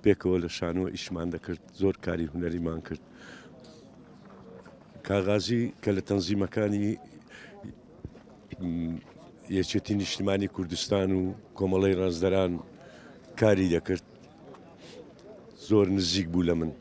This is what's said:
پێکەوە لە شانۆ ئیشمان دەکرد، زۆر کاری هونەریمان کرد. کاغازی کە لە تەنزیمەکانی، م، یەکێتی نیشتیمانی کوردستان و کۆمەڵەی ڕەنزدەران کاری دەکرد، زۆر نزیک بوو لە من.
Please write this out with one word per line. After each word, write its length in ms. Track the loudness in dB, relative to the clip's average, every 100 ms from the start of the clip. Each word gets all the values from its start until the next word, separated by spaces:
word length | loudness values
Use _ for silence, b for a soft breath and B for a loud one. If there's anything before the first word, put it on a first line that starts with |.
پێکەوە 340 | 4 4 4 2
لە 60 | 0 -4
شانۆ 280 | -2 -2 -2
ئیشمان 340 | -6 -8 -6 -4
دەکرد، 280 | -6 -8 -12 -12 0
زۆر 140 | 0 0
کاری 220 | -4 -4 -4
هونەریمان 480 | -4 -4 -4 -4 -6 -8
کرد. 160 | -12 -12 B B B B -20 -20 -20 -20 -20 -20 -20 -20 -20 -20 -20 -20 -20 -20 -16 -2
کاغازی 540 | 0 2 0 0 -2 -2 -4
کە 80 | -2 -2
لە 60 | 0
تەنزیمەکانی، 800 | -2 0 0 0 0 0 0 -2 -4 -10 -20 -20 B B B -18 -18 -20 -20 -18 -20 -20 -20 -18 -8
م، 360 | -4 -4 -4 -6 -12 -20 -20 -20 -2 0
یەکێتی 360 | 2 0 0 -2
نیشتیمانی 460 | 0 -2 2 2 0
کوردستان 560 | -4 -4 -4 0 2 4 2
و 40 | 0 -4 -14 -2
کۆمەڵەی 380 | 2 4 4 4
ڕەنزدەران 520 | 0 2 2 4 2 -2 -8 B B B B B -18 4
کاری 280 | 6 6 4
دەکرد، 300 | 2 2 -4 -4 -20 -20 -20 -20 -20 -20 -20 B B -20 -20 -20 -20 -20 -18 2
زۆر 180 | 4 6 2
نزیک 300 | 2 0 0
بوو 140 | 2 2
لە 60 | 2
من. 120 | 0 -6